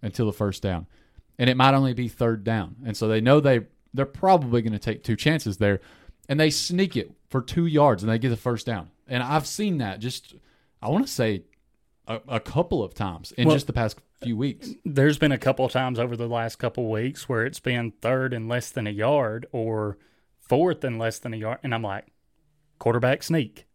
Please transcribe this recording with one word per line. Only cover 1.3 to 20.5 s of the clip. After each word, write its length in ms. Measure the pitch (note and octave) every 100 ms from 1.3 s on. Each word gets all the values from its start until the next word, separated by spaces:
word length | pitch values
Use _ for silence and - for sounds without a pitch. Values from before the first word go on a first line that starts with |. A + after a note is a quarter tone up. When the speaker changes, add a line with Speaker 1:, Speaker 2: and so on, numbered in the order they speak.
| -
Speaker 1:
and 100 | B2
it 80 | B2+
might 180 | C3
only 200 | C#3 C3+
be 140 | A#2+ A#2+
third 340 | - A#2 A2+
down. 340 | G2+ A2+ F2 A2+
And 120 | C3+ G2+
so 100 | A2
they 120 | A2
know 180 | A#2 D3+
they, 200 | C#3 A#2+ - _ _
they're 120 | B2+ C#3
probably 540 | - F#3+ F#3 B2+ A#2+
gonna 160 | A2+ G#2
take 260 | - G#2+
two 120 | - A2
chances 420 | D3+ D#3 - F#2+
there, 220 | G#2 G2 - - - - -
and 100 | C#3+
they 100 | D#3
sneak 460 | D3 - F3 F#3+ B2
it 160 | - - _
for 120 | C3
two 260 | A#2+ E3+ E3+
yards, 360 | D3+ C#3+ G2
and 80 | A2
they 80 | A2+
get 120 | B2+
the 60 | A#2
first 300 | B2+ A#2 -
down. 240 | G#2+ D#2+ _ -
And 160 | B2+
I've 240 | B2 D3+ C#3+
seen 320 | - G#3 E3
that 220 | G#2+ F#2+
just, 340 | A#2 - - - _ _ _ -
I 60 | G#2+
wanna 180 | F3 C4+
say, 380 | - A#2 G2 - _ _ _ _ _ -
a, 120 | A2+ -
a 140 | A2+
couple 420 | - D3 F3 D#3
of 100 | F#2+
times 380 | - G2+ E2+ -
in 140 | - C#3
Speaker 2:
Well, 80 |
Speaker 1:
just 140 | D3+ C#3
the 40 |
past 280 | A#2+ A2 - _ -
few 160 | B2 A2
weeks. 340 | C3 - - -
Speaker 2:
there's 320 | - C#3 C#3+ D3
been 160 | D3+
a 60 | C3+
couple 260 | C3 C3
of 60 | C3
times 280 | B2+ B2+ A#2
over 160 | B2 A#2
the 100 | A#2+
last 280 | A#2 A#2 -
couple 280 | A#2+ -
of 60 | A2+
weeks 380 | A2 B2+ - -
where 180 | A#2 A#2+
it's 140 | -
been 320 | B2 B2 A#2 -
third 320 | A#2 C3 C3
and 140 | B2 A2+
less 220 | B2 -
than 160 | - G#2
a 20 |
yard 560 | G2+ A2+ D3 A#2 A2+ -
or 440 | B2 A2+ A2 G#2 G2+ _ _ _ _
fourth 420 | -